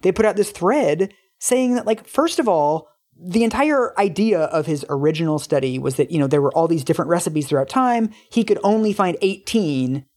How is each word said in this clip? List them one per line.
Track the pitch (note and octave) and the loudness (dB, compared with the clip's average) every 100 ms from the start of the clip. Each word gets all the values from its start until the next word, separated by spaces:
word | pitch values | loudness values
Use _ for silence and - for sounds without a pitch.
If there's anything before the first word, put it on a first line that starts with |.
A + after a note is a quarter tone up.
they | F#3+ | 0
put | F#3 G#3+ | 2 0
out | F#3+ | 2
this | G3+ | -4
thread | - F#3 G#3 E3 D#3 F#3+ _ _ _ | -2 0 2 0 0 -2 _ _ _
saying | - B3 B3+ B3 | -2 0 2 0
that, | A#3 | -2
like, | A3 - | -4 -2
first | - E4 - | 0 0 0
of | B3 | 0
all, | E3+ D3 D#3 - _ _ _ | 2 0 -2 -6 _ _ _
the | F3+ F#3 | -4 0
entire | A3+ - D4 C#4+ A#3+ - | 0 2 0 2 0 0
idea | G3 D#3 A3 F#3 D#3 | -2 2 0 2 0
of | D#3+ D#3 | -2 -2
his | D3 - | -4 -4
original | C#3+ D3 D#3 E3 D3+ | 0 0 0 -2 -2
study | - D3 C3+ B2+ | 0 -2 0 -2
was | C3+ C3 | -4 -2
that, | C#3 | -2
you | E3 | 0
know, | C#3 | 2
there | D3 | 2
were | C#3 D3+ | 2 0
all | E3 | 0
these | E3 | 0
different | C3 E3 D3 | 0 -2 0
recipes | F3 F3 D#3 C#3 | 0 0 -4 -2
throughout | C#3+ C3+ | -2 0
time. | - B3+ A#3+ A3 - _ | 0 0 2 -2 -4 _
He | - | -2
could | A3+ G#3 | 0 2
only | G3+ A3 G#3+ | 2 2 0
find | G3+ F#3 E3+ | 0 0 0
eighteen | F#3+ G3 - A3+ F3 C3+ B2+ C3+ C#3 | -2 -2 -2 -2 0 0 -2 -4 -8